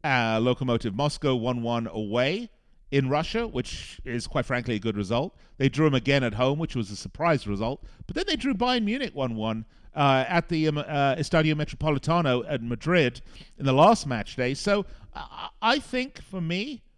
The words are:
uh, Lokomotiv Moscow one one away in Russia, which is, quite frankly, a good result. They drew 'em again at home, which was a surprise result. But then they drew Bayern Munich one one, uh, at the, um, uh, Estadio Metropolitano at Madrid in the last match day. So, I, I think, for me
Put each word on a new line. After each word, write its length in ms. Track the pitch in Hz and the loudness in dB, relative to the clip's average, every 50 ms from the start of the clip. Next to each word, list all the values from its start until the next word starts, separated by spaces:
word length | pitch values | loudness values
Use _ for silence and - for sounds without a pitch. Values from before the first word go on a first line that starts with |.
| - | 2
uh, 360 | 151 135 123 117 113 110 110 | 2 2 4 4 4 2 4
Lokomotiv 560 | 113 127 123 - 135 127 120 113 - 117 95 | 4 2 2 2 2 0 0 0 0 -2 -2
Moscow 400 | 110 143 147 143 - - 143 131 | 0 0 0 -2 0 0 0 0
one 260 | 123 113 127 127 120 | 2 0 -2 -2 -2
one 240 | 117 117 117 117 117 | -2 -2 -2 -2 -2
away 640 | 113 - 107 110 101 104 120 127 139 175 214 240 220 - _ _ _ - _ - - | -4 -4 -6 -4 0 2 2 2 2 0 -4 -6 -10 -16 _ _ _ -20 _ -12 0
in 200 | 135 135 135 131 | 0 0 2 2
Russia, 360 | 139 147 165 - - 226 233 | 0 0 -2 -2 -4 -4 -4
which 540 | 220 220 127 120 - - - - - - - - | -4 -4 -6 -6 -6 -8 -12 -12 -14 -14 -14 -10
is, 220 | 135 120 120 113 | -6 -6 -6 -6
quite 180 | - - 143 - | -2 -2 -4 -2
frankly, 300 | - 131 123 117 127 117 | 0 -2 -4 -2 -2 -2
a 40 | 104 | 0
good 180 | 90 113 101 | 0 -2 -2
result. 380 | 101 101 90 113 120 147 196 _ - - _ - | -2 -2 0 0 -2 -2 -4 _ -16 -20 _ -4
They 120 | - 135 135 | 0 0 0
drew 180 | - 143 160 | 2 4 2
'em 60 | 156 139 | 4 4
again 300 | 127 113 135 139 139 131 | 2 2 4 2 2 2
at 120 | 117 107 | 0 0
home, 220 | 110 127 131 143 | 2 2 2 2
which 180 | 156 165 - - | 0 -4 -4 -4
was 140 | 127 110 95 | -4 -4 -4
a 60 | 101 | -8
surprise 500 | - - 95 - - 156 170 160 139 - | -12 -12 -14 -8 -2 2 2 2 2 0
result. 380 | 104 101 98 110 117 139 - - - - - - | -4 -4 -2 -2 -4 -4 -6 -10 -18 -18 -18 -14
But 80 | - - | -8 -6
then 100 | 302 370 | -4 -2
they 100 | - 320 | -2 -2
drew 160 | 240 233 285 262 | 0 0 -2 0
Bayern 320 | 185 240 247 254 247 214 | 0 2 2 2 2 0
Munich 280 | 202 226 277 285 - - | 0 -2 -2 -4 -6 -2
one 220 | 143 131 123 117 | -2 -2 -2 -2
one, 300 | 110 107 110 110 110 110 - _ - - - - | -2 -2 -2 -2 -2 -6 -10 _ -20 -20 -10 0
uh, 300 | 147 143 139 135 131 131 | 2 4 4 4 4 2
at 220 | 127 180 170 165 - | 2 0 0 0 0
the, 180 | 175 160 156 | -2 0 2
um, 120 | 156 147 147 | 0 0 -2
uh, 360 | 147 - 156 143 139 139 131 | -4 -4 0 2 2 2 2
Estadio 380 | - 151 - - 165 156 156 156 | 0 -2 2 2 4 4 4 2
Metropolitano 880 | 151 151 - - - 151 156 147 131 - 151 165 175 170 143 123 123 113 - | 0 -2 -6 -6 -4 0 0 0 0 0 2 2 2 4 2 2 2 0 -2
at 140 | 151 123 113 | -4 -4 -2
Madrid 580 | 117 120 117 - 156 175 180 143 123 120 - - - - - - - - - | -4 -6 -4 0 2 4 4 4 4 0 -4 -16 -18 -18 -20 -20 -20 -12 -2
in 60 | - | 0
the 80 | 135 131 | 2 6
last 340 | 135 160 202 233 - - | 8 8 8 8 6 2
match 280 | 143 127 120 117 - - | -4 -4 -4 -6 -6 -4
day. 200 | - 127 123 135 | -2 -2 -2 -2
So, 320 | - - 208 202 208 190 - - - - - - | -2 0 0 0 0 0 -4 -10 -18 -18 -16 -14
I, 340 | - 147 - - - 175 - _ - | -14 -14 -14 -12 -12 -12 -12 _ -2
I 180 | - 226 262 294 | 0 0 0 0
think, 400 | - - - 254 254 277 - - | -2 -4 -4 -4 -4 -6 -10 -18
for 220 | 151 - 190 185 | -18 -12 -8 -6
me 400 | 170 160 170 185 214 285 294 220 _ _ _ | -4 -2 -2 -4 -4 -6 -10 -14 _ _ _